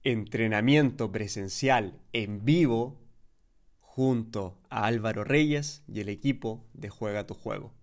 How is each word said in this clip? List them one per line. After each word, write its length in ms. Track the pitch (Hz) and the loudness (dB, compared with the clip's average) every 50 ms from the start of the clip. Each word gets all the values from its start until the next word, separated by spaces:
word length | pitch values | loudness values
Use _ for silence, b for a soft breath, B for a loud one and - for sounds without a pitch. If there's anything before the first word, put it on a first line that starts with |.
| - | 0
Entrenamiento 1080 | 135 120 110 104 - - 113 113 110 107 104 110 127 143 151 147 127 - - 117 104 | 0 0 0 -4 -6 -2 0 0 2 2 4 6 6 6 6 6 4 2 -2 -4 -4
presencial 880 | 95 107 107 98 - 107 98 95 - - 131 131 131 120 107 92 - - - - | -2 -6 -6 -6 -6 -6 -6 -6 -6 0 2 4 4 4 2 -2 -8 -14 -20 -6
en 320 | - 120 107 101 104 101 104 | -4 -4 -4 -4 -6 -2 2
vivo 580 | 131 156 175 165 131 117 113 120 135 143 - - - - - - - _ _ _ _ _ _ _ _ _ _ | 4 4 6 6 4 4 2 0 -2 -6 -16 -20 -20 -20 -20 -20 -20 _ _ _ _ _ _ _ _ _ _
junto 800 | _ _ - - 131 131 127 117 113 113 113 104 98 90 95 _ _ _ | _ _ -2 0 2 2 2 2 0 -4 -4 -6 -6 -6 -8 _ _ _
a 160 | - 113 104 | -4 0 0
Álvaro 380 | 110 117 113 107 110 104 104 104 | 0 0 0 -2 -2 -2 -2 -2
Reyes 600 | 117 135 151 156 151 147 147 147 147 - - - | 2 2 4 4 4 2 -2 -4 -6 -10 -14 -16
y 140 | - - 107 | -10 -8 -8
el 80 | 101 101 | -6 -6
equipo 580 | 104 101 - 139 131 135 - 113 110 113 113 - - | -8 -2 0 -2 -2 0 -4 -6 -8 -8 -14 -20 -16
de 160 | 107 107 104 | -14 -12 -14
Juega 360 | - - 113 107 101 104 98 | -10 -8 -8 -6 -4 -6 -6
tu 80 | - 98 | -8 -12
Juego. 400 | - - 113 107 98 - 113 - - | -10 -8 -8 -8 -8 -8 -14 -18 -20